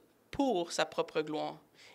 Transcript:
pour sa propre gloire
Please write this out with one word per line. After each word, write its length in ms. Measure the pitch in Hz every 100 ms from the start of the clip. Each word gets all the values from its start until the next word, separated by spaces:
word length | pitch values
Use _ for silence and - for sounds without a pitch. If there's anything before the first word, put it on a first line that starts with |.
| _ _ _
pour 400 | - 269 180 170
sa 140 | -
propre 360 | 160 - 165 160
gloire 380 | 156 151 151 156 - - -